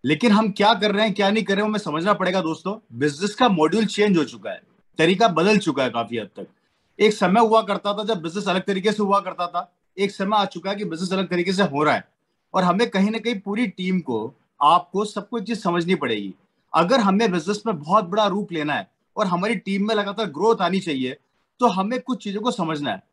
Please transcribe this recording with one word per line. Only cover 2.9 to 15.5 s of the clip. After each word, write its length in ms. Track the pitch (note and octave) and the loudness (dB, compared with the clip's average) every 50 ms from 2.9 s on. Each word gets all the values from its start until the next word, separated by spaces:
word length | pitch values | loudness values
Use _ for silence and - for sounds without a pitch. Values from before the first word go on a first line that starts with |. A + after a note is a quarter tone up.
| A#2 A#2 | -4 -2
Business 360 | C#3+ D3+ C#3 D3 F#3+ G3+ - | -2 -2 0 -2 -6 -6 2
का 140 | - B3+ A#3+ | 2 4 4
module 360 | G3 D#3+ D3+ D#3 F3 A3 A3 | 6 4 2 2 4 2 0
change 320 | F#3+ - G3 G#3 G#3+ F#3+ | 0 2 2 2 4 4
हो 60 | D#3+ C#3+ | 2 2
चुका 280 | A2+ A#2 G#2 F#2+ G#2 | 0 -6 -12 -12 -12
है, 100 | F#2 - _ _ _ _ _ _ _ | -12 -12 _ _ _ _ _ _ _
तरीका 300 | - D#3+ E3+ G3 F3+ A3+ | 2 2 2 4 4 4
बदल 300 | A3 E3+ D#3+ F3 G#3 A3 | 2 4 2 4 4 4
चुका 260 | G3+ - D#3+ C3+ C#3 C3 | 4 2 0 0 0 -2
है 60 | B2 | 0
काफी 280 | A2 A#2+ A#2 G2+ A#2+ | -2 -4 -4 -4 -6
हद 100 | A2+ G#2 | -8 -8
तक। 200 | - _ - F#2+ - _ _ _ _ _ _ _ _ _ - | -8 _ -16 -16 -18 _ _ _ _ _ _ _ _ _ 2
एक 140 | G#3 A3 G#3+ | 2 2 4
समय 280 | - G3 F3+ F#3 A#3 | 2 2 4 4 4
हुआ 200 | A#3 G#3+ A3 A3 | 4 6 4 2
करता 320 | G#3+ F#3 G3 - - G3+ G#3 | 2 2 -6 -4 -2 -4 -4
था 100 | G#3 G#3+ | -4 -2
जब 180 | G3+ A3+ F3+ | -2 -4 -4
business 260 | D#3 E3+ D#3+ G#3 G3+ | -4 -8 -8 -6 -4
अलग 140 | G3 F3+ F#3+ | -2 -2 -2
तरीके 300 | F#3 - G3 F#3+ F3 G#3+ | -2 -2 -4 0 0 0
से 120 | G#3 G#3+ G#3 | 0 0 0
हुआ 160 | G3 G3+ G3+ | 2 2 0
करता 280 | G3 F#3 F3+ - F3 | 0 -2 -6 -6 -6
था, 280 | F3 F3 F3 F3+ _ _ _ _ _ _ | -4 -4 -6 -6 _ _ _ _ _ _
एक 140 | F#3 G3+ F#3+ | -4 -4 -4
समय 260 | G3 - G3 G3 G3 | -2 -4 -2 0 2
आ 80 | G#3 G3 | 0 0
चुका 240 | F#3+ - F3 - F#3+ | 0 -4 -8 -6 -6
है 60 | G3+ | -6
कि 100 | G#3 G#3+ | -4 -6
business 280 | E3+ E3 D#3+ F#3+ F3 F#3+ | -8 -6 -6 -4 -4 -2
अलग 160 | F#3+ F#3+ D#3+ | -4 -2 -2
तरीके 240 | F3+ F3 F3 F#3+ F#3+ | -2 -2 -2 -2 0
से 100 | F#3+ G3 | 0 0
हो 200 | D#3 C#3 C#3+ D3+ | 0 0 0 2
रहा 120 | D3 B2 | 2 0
है, 120 | G2 - _ _ _ _ _ _ _ _ _ - | 0 -4 _ _ _ _ _ _ _ _ _ -2
और 100 | F#3+ F#3 | 0 2
हमें 260 | F3+ F3 G3 A#3 A#3 | 2 2 2 0 0
कहीं 220 | - F#3+ G3 G#3 | 2 0 2 2
ना 60 | A3 | 0
कहीं 220 | A3 G#3+ A#3 A#3+ F#3+ | -2 -4 -4 -4 -4
पूरी 280 | _ G3 G3+ G#3+ B3 | _ -6 -2 -2 -2
team 320 | G3+ - - F#3 F#3 F#3 F3+ | -4 -4 -6 -2 -2 -2 -2
को, 340 | D3+ C3 A#2+ G#2+ G#2+ B2+ - _ _ _ _ _ D3 | -2 -2 -4 -4 -4 -8 -12 _ _ _ _ _ 4
आपको 420 | D3+ - A#3 A#3 _ - F#3+ G#3+ | 4 4 4 2 _ -4 -4 -4
सबको 340 | G#3 - G#3 F#3 _ B3 A#3 | -4 -6 -10 -10 _ -8 -8
चीज 240 | F#3+ A3+ | -6 -6